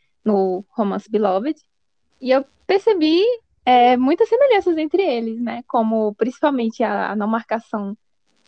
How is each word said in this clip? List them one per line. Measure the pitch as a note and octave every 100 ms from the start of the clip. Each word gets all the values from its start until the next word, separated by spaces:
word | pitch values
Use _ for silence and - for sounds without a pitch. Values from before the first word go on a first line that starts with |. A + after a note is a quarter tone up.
| _ _
no | A3 G3+ F#3+ F#3 -
romance | - G3+ F#3+ -
Beloved. | G#3+ G3+ F#3+ B3+ D#4 _ _ _ _ _ _
E | A#3+
eu | C4 D4 _ -
percebi, | G4 A4+ G4 D#4 E4 A4 A#4+ _ _ -
é, | B3 A#3+ B3+
muitas | B3+ E4+ A4+
semelhanças | A#4 C#5 G#4+ F4+ D#4+
entre | D#4 F4
eles, | F#4+ A#3+ A3+ A3+
né? | A#3+ A#3 -
Como | B3 A3 A3 G#3+ G#3
principalmente | A#3 - D4+ C4+ A3+ -
a, | A3 G3+ F#3+
a | G#3+
não | G#3
marcação | A3 - A3+ - G#3+ G3+ G#3 _ _ _ _